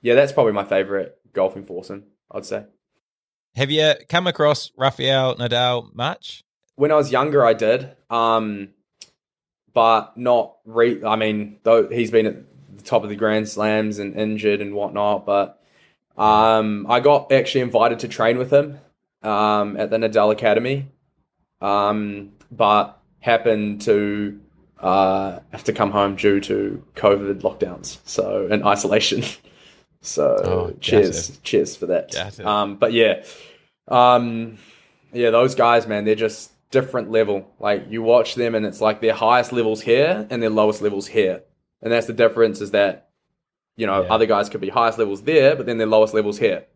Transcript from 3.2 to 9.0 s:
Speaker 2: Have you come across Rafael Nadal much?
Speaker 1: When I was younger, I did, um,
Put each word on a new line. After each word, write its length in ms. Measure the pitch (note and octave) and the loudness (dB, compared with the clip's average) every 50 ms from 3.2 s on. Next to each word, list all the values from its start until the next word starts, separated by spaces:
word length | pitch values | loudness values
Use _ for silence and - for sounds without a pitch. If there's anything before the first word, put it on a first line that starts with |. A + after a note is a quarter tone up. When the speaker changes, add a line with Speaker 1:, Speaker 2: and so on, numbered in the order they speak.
| _ _ _ _ _ _ _ | _ _ _ _ _ _ _
Speaker 2:
Have 120 | A#2 C#3 C3+ | -6 -4 -2
you 260 | D3 D#3 D#3 D#3 C#3+ - - _ | 0 0 2 0 0 -2 -4 _
come 200 | - E3+ F3+ F3+ | -4 -2 -2 -2
across 420 | D#3+ - D#3 D3 D3 - - - _ | -2 0 0 0 0 0 -6 -14 _
Rafael 580 | - C3 C3+ - - C3 C3 C3+ C3+ C3 C3 B2 | -2 -2 -2 -2 -2 -2 0 0 0 0 -2 -4
Nadal 580 | - A#2+ A#2+ A#2+ A#2+ B2 B2 B2 A#2+ - - | -4 -4 -4 -2 -2 0 -2 -2 -4 -6 -12
much? 520 | _ A2 A#2+ D3 F#3 - - - - - _ _ _ _ _ _ _ | _ -8 -8 -8 -8 -10 -16 -20 -20 -20 _ _ _ _ _ _ _
Speaker 1:
When 160 | - C#3 D3+ | -2 0 2
I 20 | D#3 | 4
was 160 | D3+ C#3+ C3+ | 2 2 2
younger, 340 | B2 B2+ C#3 D#3 C#3+ C#3+ B2 | 0 0 0 2 2 4 4
I 80 | A#2 | 4
did, 440 | A2+ - A2+ G#2+ A#2+ B2 - - - _ _ _ | 4 2 2 0 0 0 -2 -10 -20 _ _ _
um, 600 | A#2 A#2 A#2 A2+ A2+ A2+ A2 G#2+ G#2 G2+ G2 F#2+ _ _ _ _ _ _ | -2 0 2 2 2 0 0 -4 -8 -10 -12 -16 _ _ _ _ _ _